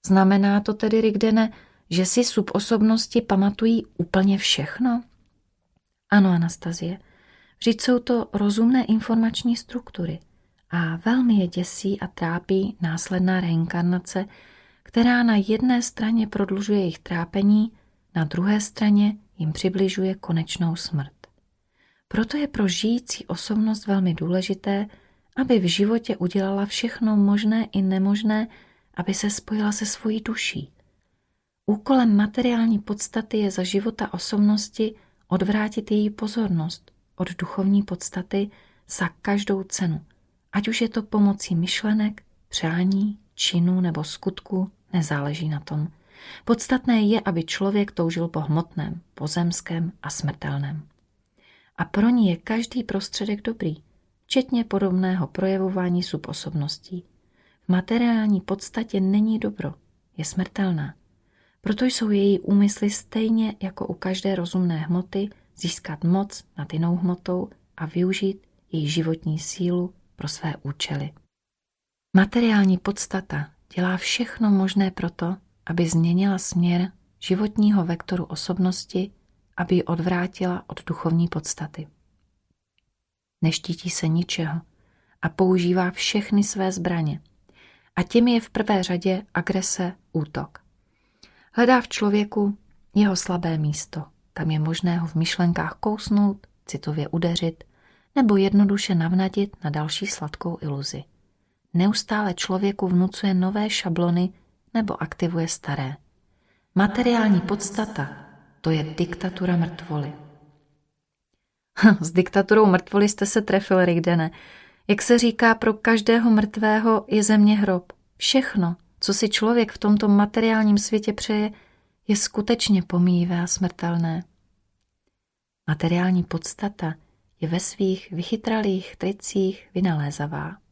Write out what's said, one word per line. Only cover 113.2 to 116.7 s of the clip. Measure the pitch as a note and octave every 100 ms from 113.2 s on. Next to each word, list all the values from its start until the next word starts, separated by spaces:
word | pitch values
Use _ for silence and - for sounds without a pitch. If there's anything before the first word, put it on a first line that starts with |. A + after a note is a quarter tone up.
| G3+
se | A3
trefil, | G#3 G3 G3+ F#3
Rigdene. | F3+ E3+ E3+ E3+ D#3+ - - - - _ -
Jak | G#3
se | - A#3+
říká, | A#3 A3+ A3+
pro | A3+ A3
každého | G#3+ - A3+ G#3 A3+ A3+
mrtvého | G#3+ G#3 G#3+ G#3+